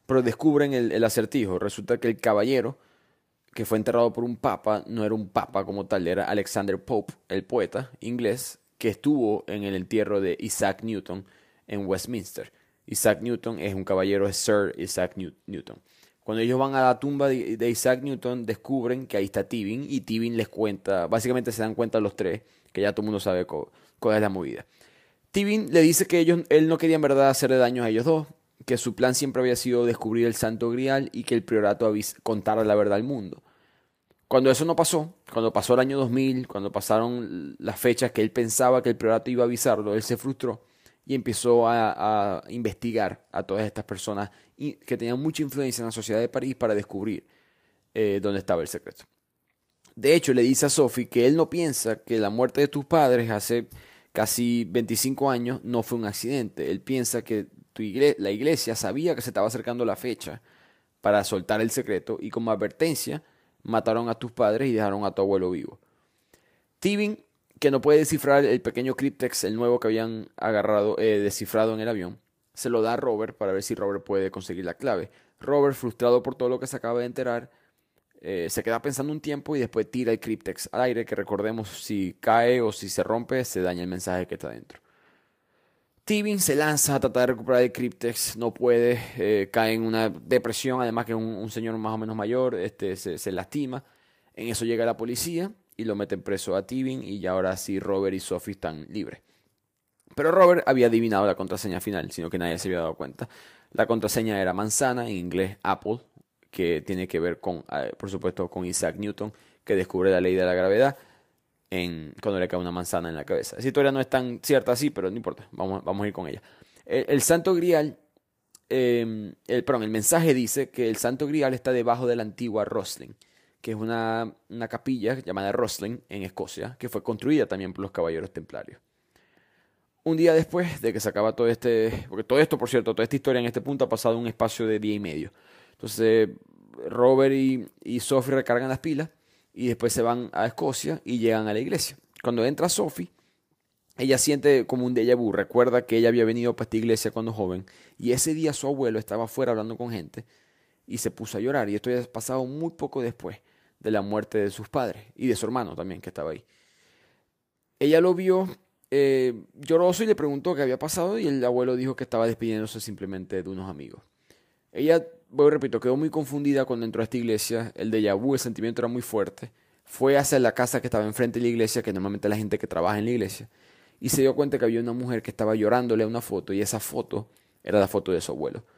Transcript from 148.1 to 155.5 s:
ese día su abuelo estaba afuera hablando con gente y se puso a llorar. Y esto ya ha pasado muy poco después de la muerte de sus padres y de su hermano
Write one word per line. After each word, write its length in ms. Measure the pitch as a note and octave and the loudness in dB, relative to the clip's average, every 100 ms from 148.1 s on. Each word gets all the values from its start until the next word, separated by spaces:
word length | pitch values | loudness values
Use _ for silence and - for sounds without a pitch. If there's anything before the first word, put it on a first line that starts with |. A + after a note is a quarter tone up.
ese 240 | - - | 0 0
día 180 | D#3 D#3+ | 0 -2
su 140 | C#3 C#3 | -2 -4
abuelo 320 | C#3 B2+ A2 | -2 0 -2
estaba 260 | G#2+ G#2 | -4 -4
afuera 280 | A2+ - B2+ | -4 -2 -2
hablando 240 | A2+ A2 A2+ | -2 -4 -8
con 140 | A#2+ | -8
gente 340 | A2+ D#2 - A2 _ _ _ _ _ - | -8 -10 -14 -18 _ _ _ _ _ -12
y 120 | - | -6
se 140 | A2+ | -6
puso 260 | - A2 G#2+ | -6 -10 -4
a 20 | |
llorar. 280 | A#2 C#3+ G#2+ | -2 -2 -2
Y 80 | G#2 | -4
esto 140 | - | -2
ya 100 | B2 | -4
ha 40 | |
pasado 400 | B2 - - C3 | -4 -10 -6 -6
muy 260 | B2+ C#3+ E3 | -6 -6 -8
poco 320 | D#3+ C#3+ C3+ | -6 -8 -6
después 380 | A#2+ A2+ F#2 F2 _ _ _ _ | -6 -6 -12 -14 _ _ _ _
de 120 | - | -4
la 120 | G#2+ | -2
muerte 360 | G2+ G#2+ G#2 A2 | -2 -4 -2 -2
de 120 | G2+ | -2
sus 180 | F#2+ A2 | -4 -6
padres 360 | C#3+ A#2+ - - | -4 -4 -6 -16
y 120 | - B2+ | -6 -2
de 80 | A2 | 0
su 100 | |
hermano 300 | G#2+ | -2